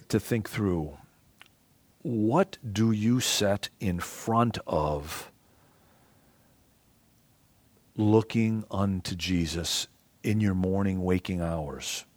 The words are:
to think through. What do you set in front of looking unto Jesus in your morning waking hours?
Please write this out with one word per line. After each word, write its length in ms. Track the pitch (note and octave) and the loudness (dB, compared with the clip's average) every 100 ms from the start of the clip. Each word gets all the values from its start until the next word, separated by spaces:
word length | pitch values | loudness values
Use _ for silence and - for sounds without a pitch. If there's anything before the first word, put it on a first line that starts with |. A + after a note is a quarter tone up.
| - | 0
to 120 | G#2+ | 0
think 280 | - A#2 - | 0 -2 -2
through. 480 | - G2+ E2+ D2+ D2 - _ _ _ - _ _ _ _ _ | -2 0 0 -2 -8 -20 _ _ _ -20 _ _ _ _ _
What 540 | D#3+ A2+ G#2+ D#3 F#3+ - A#2+ | -4 0 2 2 0 -2 -6
do 220 | G2+ A2+ | 2 2
you 280 | G#2+ A2 B2 | 4 2 2
set 480 | - - G2+ G2+ - - | 0 2 2 0 -4 -6
in 200 | G2+ F2 | -2 -2
front 580 | - - - A2+ A#2+ - - | -6 -8 0 2 2 0 -2
of 640 | D#2+ D2+ D2 D#2 - - _ _ _ _ _ _ _ _ _ _ _ _ _ _ _ _ _ _ _ _ _ _ _ _ _ _ | -2 0 -2 -6 -12 -14 _ _ _ _ _ _ _ _ _ _ _ _ _ _ _ _ _ _ _ _ _ _ _ _ _ _
looking 720 | - G#2 A2 G#2+ A#2 A2+ A2 - | 0 4 4 4 2 2 0 -4
unto 440 | G2 G2 F#2+ - | -2 0 -2 -4
Jesus 720 | F2+ F2 F2 D#2 E2 D#2+ - - _ _ _ | -6 0 0 0 -2 -4 -4 -6 _ _ _
in 180 | - G#2+ | -2 2
your 140 | G#2 | 2
morning 480 | F#2 F#2 G2 G2 F#2 | 2 2 2 0 0
waking 400 | F2+ F#2 - F2+ | 2 2 0 -2
hours? 640 | E2 E2 D2 - - - - | -2 -2 -6 -8 -10 -10 -12